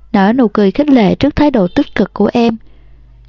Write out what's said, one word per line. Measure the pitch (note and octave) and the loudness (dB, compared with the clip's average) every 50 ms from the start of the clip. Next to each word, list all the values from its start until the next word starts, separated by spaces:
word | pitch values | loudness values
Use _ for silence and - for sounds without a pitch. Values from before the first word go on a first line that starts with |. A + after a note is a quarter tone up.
| - - - | -8 -4 0
nở | G3+ F#3+ G3+ A#3 | 0 2 2 2
nụ | C4+ A#3+ | 2 0
cười | G3+ - G#3+ G#3 G3 | 0 0 0 0 0
khích | - - D4+ D4+ | 0 0 0 2
lệ | C4+ A#3+ G3+ F3+ F3 | 2 2 2 0 0
trước | - - C#4+ - | 0 -2 -2 0
thái | - D4 D4 | 0 0 0
độ | C4 A3+ F3+ | 2 0 -2
tích | F3 - F#3 - - - | 0 -2 -4 -4 -2 -4
cực | - - - - | -6 -6 -4 -2
của | - G3+ - - | -2 -2 -2 0
em. | A#3+ A#3 A#3 A3+ A3 - - - - - - - - - - - - - | 0 0 -2 -2 -6 -10 -20 -20 -20 -20 -20 -20 -20 -20 -20 -20 -20 -20